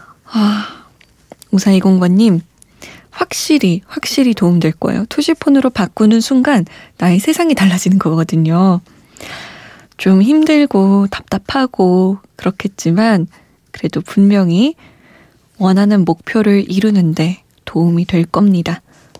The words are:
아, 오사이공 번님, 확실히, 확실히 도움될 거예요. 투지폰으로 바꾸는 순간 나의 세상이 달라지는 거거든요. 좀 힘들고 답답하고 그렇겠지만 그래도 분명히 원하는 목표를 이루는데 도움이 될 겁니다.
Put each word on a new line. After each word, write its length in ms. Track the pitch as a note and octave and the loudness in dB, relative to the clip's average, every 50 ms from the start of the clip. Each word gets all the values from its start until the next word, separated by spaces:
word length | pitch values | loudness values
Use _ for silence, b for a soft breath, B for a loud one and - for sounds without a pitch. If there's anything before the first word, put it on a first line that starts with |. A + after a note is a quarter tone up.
| B B B B B | B B B B B
아, 600 | B B A3+ G#3 G#3 G#3 G#3 G3+ B B B B B B B _ _ _ _ _ - - _ - - - | B B 0 0 0 0 -2 -6 B B B B B B B _ _ _ _ _ -20 -20 _ -12 -4 -2
오사이공 480 | F#3+ - G#3 G3 F#3 F3+ F#3+ F#3+ F#3 | 0 2 2 2 2 2 2 2 2
번님, 400 | F3+ F3 F3+ G3 A3+ A3+ F#3 E3 E3 _ _ _ B B B B B B B B B B | 2 2 2 2 2 2 2 0 -2 _ _ _ B B B B B B B B B B
확실히, 680 | B - F4+ - - - - - D#4+ D4 - F#3 E3+ F#3 - | B -8 -8 -8 -8 -8 -4 -2 -2 0 0 0 -2 -2 -6
확실히 480 | - - D#4 - - - - C4+ B3+ A3 | -10 -12 -12 -10 -6 -2 0 0 0 0
도움될 380 | - G#3 F3 F3 E3+ D#3+ D#3+ E3 | 0 0 0 2 2 0 0 -2
거예요. 340 | - - - - - G3 | -4 -4 -4 -4 -4 -6
투지폰으로 640 | - - - D4 - E4 - - D#4+ C#4 C#4 C4 C4 | -6 -6 -6 -2 -2 -4 -4 0 0 2 2 2 0
바꾸는 500 | B3 - G3 - - - A3 G#3+ A3 A3+ | -2 -2 -6 -4 -2 0 2 2 2 2
순간 440 | A3 - C4+ C4 B3+ C#4+ D4 A3 E3 B B B B B B B | 0 0 0 0 0 2 0 0 -2 B B B B B B B
나의 200 | E3+ F3+ F3 F#3 | 0 0 2 2
세상이 360 | - - D#4+ - F4 E4 D4 | 0 0 -2 0 0 0 0
달라지는 440 | - G3 G3 F3 F3+ - F3+ F#3 G3 | 2 2 2 0 0 0 0 0 0
거거든요. 840 | - E3 D#3+ D#3+ D#3+ - - D#3+ D#3+ D#3 E3 E3+ F#3 G3 F3+ F3 - B B B B B B B B B B B B B B B B B B B B B B | 0 0 0 -2 -2 -2 0 -2 0 0 0 2 2 2 0 0 -4 B B B B B B B B B B B B B B B B B B B B B B
좀 260 | - - F#3+ F#3+ F#3+ G3 | -4 0 2 2 4 4
힘들고 840 | A3+ D4 D#4 D#4 D#4 D#4 D4 D4 C#4 - G3 F#3+ G3 G3 G3+ G3 G3 | 4 4 2 2 2 2 2 2 2 2 2 2 2 2 2 0 0
답답하고 1080 | - - - - - G3 - - - C#4 C4 B3+ - - F#3+ F3+ F3+ F#3 F#3 F#3 G3 G3 _ - _ | -4 -8 -10 -8 -8 -8 -6 -6 -4 -2 -2 -2 -2 0 0 2 2 2 2 0 -2 -4 _ -18 _
그렇겠지만 920 | - - F3+ F#3+ - - G3 - - - E3 E3 F3+ A3 A#3 A3 F3+ D#3+ - b b b b b b b b | -8 -6 -6 -6 -4 -8 -10 -8 -6 -4 -2 0 0 2 2 0 0 -2 -4 b b b b b b b b
그래도 300 | - - - E3 - - | -16 -8 -8 -6 -6 -6
분명히 760 | F#3 - - - G3 G3+ G#3 G3+ F#3+ E3+ E3 F3+ A#3 C#4+ D#4+ b b b b b b b b b b b b b b b b - | -8 -6 0 2 2 4 4 2 2 0 2 2 0 0 -2 b b b b b b b b b b b b b b b b -2
원하는 460 | G3 F#3 F#3+ F#3+ G3+ G#3 G#3+ G3+ F3+ | 0 0 2 2 2 2 2 2 2
목표를 680 | E3 E3 - - - - A3+ G#3+ G#3 G3+ G3+ G3 - | 0 -2 -4 -6 -6 -4 -2 0 2 2 0 0 -2
이루는데 720 | F3+ F#3+ G3 A3 G#3 G3 F3 D#3+ D#3 E3+ D#3 E3 F#3 - _ _ _ _ - | -4 -2 0 0 2 2 0 0 0 -2 -2 -4 -4 -8 _ _ _ _ -16
도움이 400 | - - D3+ E3+ E3+ E3+ E3+ F3 | -8 -4 -2 0 0 0 0 -2
될 200 | - - E3+ E3+ | -2 0 -2 -2
겁니다. 580 | E3 - F3 G3+ G3+ G3 F3 E3 - E3+ - b b b b b b b b | 0 0 0 2 2 2 0 -2 -4 -8 -10 b b b b b b b b